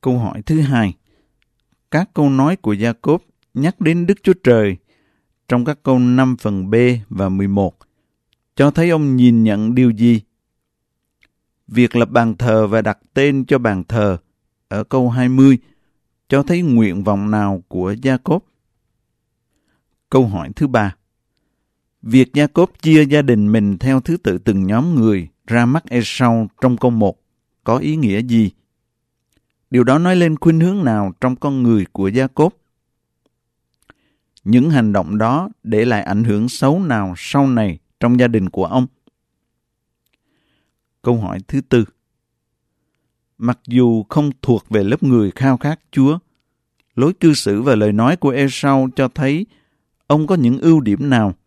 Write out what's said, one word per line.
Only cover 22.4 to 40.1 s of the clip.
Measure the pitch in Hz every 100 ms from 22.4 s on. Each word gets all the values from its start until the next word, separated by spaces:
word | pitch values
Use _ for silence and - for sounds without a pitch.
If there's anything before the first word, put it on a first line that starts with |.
| 147 - 180 _
chia | 160 156
gia | 147 147
đình | 139 117 104
mình | 110 104 92
theo | 127 131
thứ | - -
tự | - 90
từng | - 98 95
nhóm | 107 160
người | 160 110 101 82 _ -
ra | 117 120
mắt | 147 -
Ê-sau | 120 110 - 123 117 110 _
trong | 131 120
câu | 127
một | 117 104 - _ _ _ _
có | - 123
ý | 147 156
nghĩa | 131 98
gì? | 123 117 104 - _ _ _ _ _ _ _ _ _ _ _
Điều | 123
đó | 120 143
nói | 175 185
lên | 170 156
khuynh | 170 165
hướng | 170 202
nào | 147 107 101 87
trong | 127 127
con | 143 135
người | 123 113 92
của | - 98
Gia-cốp? | 110 131 - 156 - _ _ _ _ _ _ _ _ _ _ _ _ _ _ _ _ _ _
Những | 92 120 147
hành | 147 110
động | 101 82 104
đó | 110 139 190 -
để | - 107
lại | 120 110
ảnh | - 101
hưởng | 117 104 117
xấu | - 135 165
nào | 185 113 95 90
sau | - 143 139
này | 120 104 80 _ _
trong | 120 123
gia | 123
đình | 113 92
của | -
ông? | 90 127 127 _ _ _ _ _ _ _ _ _ _ _ _